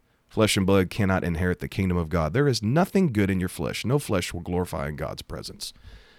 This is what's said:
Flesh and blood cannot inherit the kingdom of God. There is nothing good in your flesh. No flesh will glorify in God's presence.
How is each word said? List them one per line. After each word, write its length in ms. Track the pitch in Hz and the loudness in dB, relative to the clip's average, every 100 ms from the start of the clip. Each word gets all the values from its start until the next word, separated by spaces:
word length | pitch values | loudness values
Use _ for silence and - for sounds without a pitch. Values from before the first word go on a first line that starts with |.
| _ _ _ | _ _ _
Flesh 300 | - 107 104 | 2 4 4
and 80 | 92 | 4
blood 240 | 98 90 | 4 4
cannot 340 | - 95 92 | 0 2 2
inherit 360 | 85 80 90 87 | 0 0 0 -2
the 80 | 69 | -4
kingdom 280 | - 95 87 | -2 0 0
of 140 | 80 | 0
God. 240 | 85 78 | 0 0
There 120 | 104 147 | 2 2
is 160 | 117 | 2
nothing 520 | 104 147 185 196 180 | 2 2 2 2 2
good 160 | 104 98 | 2 2
in 100 | 95 | 2
your 80 | 90 | -2
flesh. 340 | - 64 - | -4 -4 -4
No 160 | 101 147 | -2 -2
flesh 360 | - 95 - | 0 -2 -2
will 80 | 87 | -6
glorify 460 | 90 87 90 80 71 | -4 -2 -2 -4 -6
in 80 | 73 | -4
God's 260 | 67 - | -6 -8
presence. 500 | - 65 - - - - - - - | -10 -10 -10 -12 -14 -14 -20 -20 -20